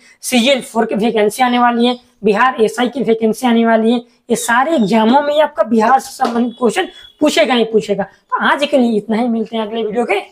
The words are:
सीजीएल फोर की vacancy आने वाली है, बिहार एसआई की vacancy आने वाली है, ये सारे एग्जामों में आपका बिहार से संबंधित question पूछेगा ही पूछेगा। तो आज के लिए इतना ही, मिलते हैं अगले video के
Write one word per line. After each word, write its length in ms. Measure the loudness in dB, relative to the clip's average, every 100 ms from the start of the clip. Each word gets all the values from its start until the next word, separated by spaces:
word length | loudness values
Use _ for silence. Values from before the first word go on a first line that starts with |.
| _ _
सीजीएल 380 | -2 0 2 0
फोर 220 | -2 -4 -2
की 100 | 0
vacancy 480 | -2 0 0 0
आने 160 | 0 2
वाली 260 | 2 2 0
है, 120 | -2 _ _
बिहार 380 | 0 2 0 2
एसआई 260 | 0 0 -4
की 140 | -2
vacancy 440 | -2 0 0 0 0
आने 180 | 2 2
वाली 260 | 2 2
है, 80 | 0 -4 _ -6
ये 60 | -4
सारे 380 | 0 0 2 0
एग्जामों 460 | 2 2 4 2
में 200 | 2 0
आपका 220 | 0 0 0
बिहार 340 | 2 2 2
से 120 | -2
संबंधित 420 | -6 -4 -2 -4 -2
question 280 | -2 -2 -6 -8 -18 -2
पूछेगा 320 | 0 2 2
ही 100 | 2 0
पूछेगा। 380 | 0 -2 -4
तो 400 | -6 _ -8 -2
आज 220 | 0 0 0
के 120 | 2
लिए 200 | 2 0
इतना 200 | -2 -2
ही, 100 | -2
मिलते 280 | -4 -4 -6
हैं 100 | -6
अगले 160 | -6
video 220 | -6 -4 -2
के 160 | -4 -6